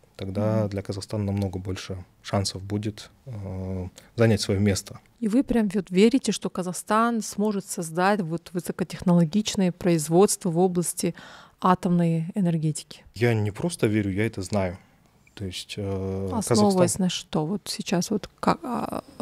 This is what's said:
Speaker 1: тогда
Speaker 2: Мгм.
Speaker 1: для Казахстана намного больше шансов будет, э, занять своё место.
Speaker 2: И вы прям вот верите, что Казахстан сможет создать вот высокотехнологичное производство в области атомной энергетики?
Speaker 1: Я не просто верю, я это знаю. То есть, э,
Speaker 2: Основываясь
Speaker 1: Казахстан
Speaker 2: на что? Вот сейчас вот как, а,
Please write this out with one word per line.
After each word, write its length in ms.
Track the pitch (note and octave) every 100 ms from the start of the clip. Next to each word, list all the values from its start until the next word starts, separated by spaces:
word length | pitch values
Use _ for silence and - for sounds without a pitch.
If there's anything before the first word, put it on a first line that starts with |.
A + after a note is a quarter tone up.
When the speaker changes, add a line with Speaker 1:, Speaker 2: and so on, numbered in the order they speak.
| _ -
Speaker 1:
тогда 440 | F#2+ F#2+ G#2+ G#2+
Speaker 2:
Мгм. 80 | G#2+
Speaker 1:
для 140 | G2
Казахстана 420 | F#2+ G2+ - A2
намного 340 | G2+ G2+ G2 F#2
больше 460 | F#2+ F#2 - F#2+ F2+ _
шансов 400 | - G2+ G2 F#2+
будет, 480 | G2 G#2 G#2+ G#2 - _ -
э, 640 | A2 F#2+ F#2+ F#2 F#2+ F#2 - - -
занять 240 | A2+ G2+
своё 200 | - G2
место. 380 | G#2 F#2+ - - _ _
Speaker 2:
И 80 | A3
вы 140 | A3+
прям 240 | C#4 A#3+ G#3+
вот 160 | G#3 F3
верите, 420 | F3+ A3 C4 -
что 180 | G3+ F#3+
Казахстан 720 | - F3+ F3 - G#3+ A#3 A#3
сможет 420 | G3+ - G#3+ G3+ -
создать 540 | - E3 D#3+ F#3 G#3
вот 300 | E3 E3 -
высокотехнологичное 1160 | F3+ - - F#3 - - F3 E3 G#3 G#3+ - F#3
производство 800 | E3+ F#3 E3+ D3+ E3+ G#3 - F3+
в 80 | D#3+
области 560 | F#3 F3+ E3 - F3+ - - - - _
атомной 680 | F#3+ F#3 F3+ F3 E3+ E3 E3
энергетики? 680 | G#3 F3 E3 D#3 D3+ - - -
Speaker 1:
Я 180 | - A#2+
не 180 | A2+ G#2
просто 340 | G2+ F3 - A#2
верю, 240 | G#2+ G2
я 160 | F#2 A2
это 160 | G#2+
знаю. 360 | F2+ G#2 F#2+ F2+ - _ _ _ _
То 100 | -
есть, 300 | G2 F2+ - -
э, 520 | G2 G2 F#2+ F#2+ F#2+
Speaker 2:
Основываясь 600 | A#3 G3 B2 G#3 F#3+ F3
Speaker 1:
Казахстан 120 | - F#3
Speaker 2:
на 20 |
что? 360 | - - E3 D3+
Вот 160 | G3+ -
сейчас 420 | - - F3 F3
вот 180 | F3 - -
как, 180 | - -
а, 380 | D4 A3+ A3 - - -